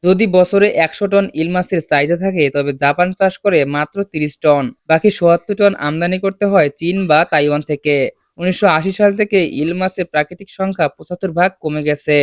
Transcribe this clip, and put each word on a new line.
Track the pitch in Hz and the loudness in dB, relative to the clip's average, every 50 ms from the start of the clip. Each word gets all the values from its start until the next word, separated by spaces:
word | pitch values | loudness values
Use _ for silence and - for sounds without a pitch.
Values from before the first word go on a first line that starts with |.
| - | 2
যদি | 175 190 185 220 208 180 | 2 2 2 2 2 4
বছরে | 180 180 - - 196 202 208 - | 2 2 2 2 0 0 2 2
একশো | - 165 160 - - 208 190 | 0 -2 -2 -2 -6 -6 0
টন | 196 202 196 - - | 0 0 0 0 -4
ইল | 147 160 170 180 | -4 -4 -2 -2
মাছের | 180 180 - - 170 156 - | -4 -4 -2 -4 -4 -2 0
চাহিদা | 151 143 143 147 170 170 | 0 0 2 0 -2 -2
থাকে, | 185 196 190 180 151 139 | -2 -4 0 0 0 0
তবে | 135 147 139 143 139 139 143 | 0 -2 -2 -2 -4 -2 0
জাপান | 139 143 - 175 185 185 | -2 2 0 0 -2 0
চাষ | - 196 190 185 - | 0 0 0 0 0
করে | _ 202 190 156 139 139 143 | _ 0 2 2 0 0 -2
মাত্র | 147 151 - _ 196 202 196 | -4 -6 -6 _ -8 -8 -6
তিরিশ | - 156 151 147 - _ - | -4 -4 -4 -4 -6 _ 2
টন। | 156 147 143 135 120 - _ _ _ | 2 2 4 2 -4 -8 _ _ _
বাকি | 160 160 - 214 | 0 2 2 2
সত্তর | 196 - 175 170 170 175 _ - - | 0 2 2 2 2 2 _ -6 -2
টন | 98 101 202 190 - | 0 2 0 0 0
আমদানি | - 147 151 160 170 175 185 185 | -6 -4 -4 -2 -2 -2 -4 -2
করতে | 190 196 190 _ 208 | -4 -4 -4 _ -2
হয় | 202 196 196 156 147 - | 2 4 4 2 2 0
চীন | - 165 170 180 196 190 | -4 -4 -2 -2 -2 0
বা | 175 151 151 175 | 2 2 2 2
তাইওয়ান | - - 151 147 147 147 147 151 - | 2 2 0 2 2 0 -2 -2 -4
থেকে। | 151 147 _ 151 147 143 135 117 - _ _ _ _ - | -6 -4 _ 0 0 0 0 -2 -4 _ _ _ _ -6
উনিশশো | 170 180 180 - - 196 160 156 | -4 -4 -2 2 2 2 2 2
আশি | 160 190 190 | 0 -2 -2
সাল | - 208 202 202 202 | 2 2 0 2 0
থেকে | 208 208 - 190 175 - - | -4 0 0 0 0 0 -2
ইল | 135 151 165 170 | -4 -4 -4 -2
মাছের | 180 185 185 - - 175 - - | -2 -4 -4 -4 -6 -8 -4 -2
প্রাকৃতিক | 151 151 _ - - 196 - | -4 -4 _ -8 -20 -18 -20
সংখ্যা | - - 190 196 190 185 165 143 | -8 -6 -6 -6 -2 -2 -2 -2
পঁচাত্তর | - _ 160 - 180 180 - 180 160 | -2 _ -12 -12 -10 -6 -6 -6 0
ভাগ | 170 175 196 190 _ | 0 0 0 0 _
কমে | - 156 151 151 147 | -6 -6 -4 -2 -2
গেছে। | 151 147 147 - - 151 147 | -2 -2 -2 0 2 2 4